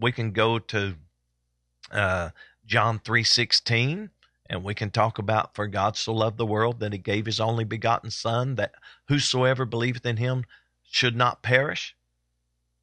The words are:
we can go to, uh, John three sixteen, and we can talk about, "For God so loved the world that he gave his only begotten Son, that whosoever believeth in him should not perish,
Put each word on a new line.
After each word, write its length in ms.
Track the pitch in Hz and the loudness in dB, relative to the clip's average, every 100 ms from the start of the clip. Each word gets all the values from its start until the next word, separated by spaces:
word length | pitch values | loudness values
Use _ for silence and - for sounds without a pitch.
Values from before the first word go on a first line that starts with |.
we 100 | 120 | -2
can 200 | 123 110 | 0 -2
go 260 | 101 113 117 | 2 2 2
to, 380 | - 110 98 80 - _ _ _ _ _ _ _ - | -2 -2 -2 -4 -14 _ _ _ _ _ _ _ -8
uh, 400 | 104 98 92 82 - - _ 110 | 0 0 0 -4 -10 -20 _ -2
John 320 | 120 113 110 | 2 2 0
three 260 | - 117 | 0 0
sixteen, 840 | 110 - 117 - - 117 127 180 214 _ _ _ - | 2 2 2 0 2 2 2 -2 -8 _ _ _ -10
and 140 | 95 | -8
we 100 | 95 | -6
can 160 | 104 104 | -6 -2
talk 300 | 113 110 - | 2 0 0
about, 340 | 101 107 - | 0 0 0
"For 140 | - 104 | -4 -4
God 280 | 98 101 - | 0 -2 -2
so 160 | - | -4
loved 260 | 113 113 110 | 0 0 0
the 80 | 113 | -2
world 320 | 107 117 117 | 2 0 0
that 140 | 107 | -4
he 40 | 101 | -6
gave 300 | 107 104 110 | -2 -2 -2
his 120 | 107 | -2
only 240 | 113 117 | 0 0
begotten 460 | 110 110 113 117 113 | -2 -2 0 0 -2
Son, 460 | - 117 120 131 113 | -6 -2 0 -2 -2
that 180 | - - - - - | -4 -6 -20 -12 0
whosoever 580 | 143 - 127 127 127 123 | 0 2 2 4 2 0
believeth 420 | 117 123 123 120 | 0 -2 -2 -2
in 100 | 113 | -2
him 280 | 123 131 120 - _ _ | 0 -2 -4 -12 _ _
should 320 | _ - 127 117 | _ 0 2 4
not 280 | 123 - | 2 2
perish, 520 | - 127 147 175 - - _ _ _ _ _ _ _ _ | 2 2 2 -4 -10 -14 _ _ _ _ _ _ _ _